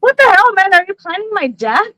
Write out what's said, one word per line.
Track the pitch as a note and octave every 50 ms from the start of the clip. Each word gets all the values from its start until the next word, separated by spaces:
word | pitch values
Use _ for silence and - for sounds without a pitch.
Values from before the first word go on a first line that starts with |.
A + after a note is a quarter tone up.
What | - A#4+ C5+
the | - C#5
hell, | C5 G4 F#4 G#4 A#4+ A4
man? | G4 F#4+ F#4+ G4
Are | F4 F4+
you | F#4 G4
planning | _ _ F4 E4+ F#4 G#4 A4 A4
my | G4+ D#4+
death? | C4+ A#3 F3+ A3 A3 A3 C#4 G#4 A4+ G#4+